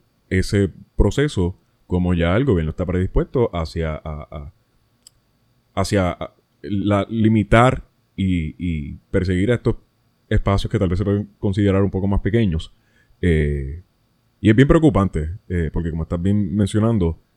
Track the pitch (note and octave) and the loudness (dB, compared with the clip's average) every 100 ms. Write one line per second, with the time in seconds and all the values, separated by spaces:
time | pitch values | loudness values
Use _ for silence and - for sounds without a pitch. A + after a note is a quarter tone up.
0 | _ _ _ F#2+ - G#2 F#2+ - - - | _ _ _ -2 0 0 0 -4 -6 0
1 | G#2 C3+ D3 - F2 - _ _ - F2+ | 2 2 -2 -2 -4 -6 _ _ -4 -2
2 | F2+ F2 E2+ G2+ C#3 F2+ D#2 - F2 F2+ | 0 0 2 2 2 0 -2 -4 -4 -2
3 | F#2 D3 F3 C3+ A#2 F2 D#2+ E2 D#2+ D2+ | 0 -2 -2 -2 -2 -2 -6 -6 -6 -8
4 | D#2+ D2+ - D2+ C#2+ - _ _ _ _ | -10 -12 -14 -16 -16 -20 _ _ _ _
5 | _ _ _ _ _ _ _ G2 G2 G2+ | _ _ _ _ _ _ _ -6 -2 0
6 | F2+ - D#2+ - _ _ D2+ G2 G2 G2+ | 0 -4 -10 -14 _ _ -6 -4 0 0
7 | - A2+ A2 A2 G2+ A2+ B2+ C3 - _ | 0 0 2 2 4 4 4 0 -10 _
8 | _ - F#2+ F2 D#2 - F2+ D#2+ D2 D2+ | _ -4 -2 0 -4 -6 -6 -6 -8 -14
9 | _ G2 F#2 F2+ G#2 A#2 A#2+ - _ _ | _ -2 0 0 0 0 -2 -4 _ _
10 | _ _ _ G#2+ - G2 - A2 F#2 F2+ | _ _ _ 0 2 0 0 0 0 0
11 | G2+ G2+ G#2 _ G#2+ G2 G2+ G2 G2 F#2+ | 0 -2 -4 _ -4 0 2 2 0 0
12 | G2+ G2 G2+ A2+ G#2+ D#2+ - _ _ _ | -2 0 0 0 0 0 -6 _ _ _
13 | _ _ F2+ D#2 D2 C#2+ C2+ E2+ - _ | _ _ 0 2 0 -2 -6 -10 -16 _
14 | _ _ _ _ G2+ A2 C#3+ E3 D#3 G2 | _ _ _ _ 4 6 6 6 4 4
15 | G2 D#2+ D#2 F#2+ - F2 D#2 - E2 D#2+ | 0 -2 -4 -8 -6 -4 -2 -4 -4 -6
16 | D#2+ F2 F#2 G#2 F#2+ G2+ G2 G#2+ A2+ A2+ | -4 -2 0 0 0 0 0 2 2 2
17 | E2 D#2 _ | 0 -4 _